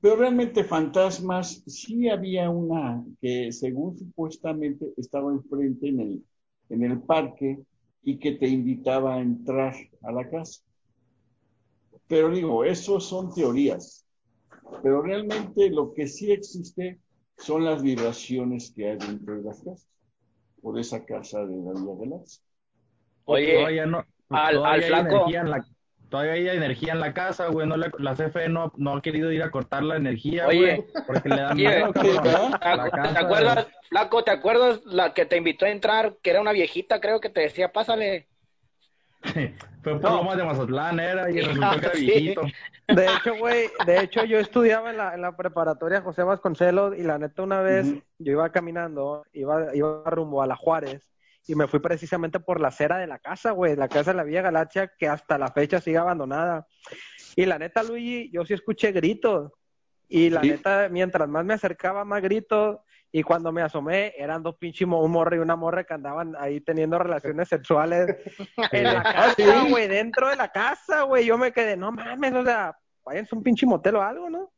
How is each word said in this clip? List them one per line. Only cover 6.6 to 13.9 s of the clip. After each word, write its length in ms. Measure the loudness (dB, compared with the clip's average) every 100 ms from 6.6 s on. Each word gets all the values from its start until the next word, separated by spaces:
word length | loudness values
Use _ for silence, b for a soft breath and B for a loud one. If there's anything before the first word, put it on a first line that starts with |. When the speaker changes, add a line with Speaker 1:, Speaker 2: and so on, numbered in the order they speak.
| _
Speaker 1:
en 140 | -4 -2
el 120 | -2
parque 580 | 0 0 0 -6 -6 -6 -12 _ _ _
y 160 | -6 -4
que 140 | -4
te 160 | 0 0
invitaba 680 | 0 0 -2 0 0 0 -2
a 40 |
entrar 540 | -2 -4 -4 -2 -2 -6 -18 _
a 120 | -10
la 160 | -8 -8
casa. 320 | -10 -10 -18 _ _ _ _ _ _ _ _ _ _ _ _ _ _ _
Pero 240 | 2 2
digo, 320 | 2 -2 0
eso 360 | 0 -2 -2 -4
son 340 | -2 -8 -8
teorías. 720 | -2 0 2 0 -2 -10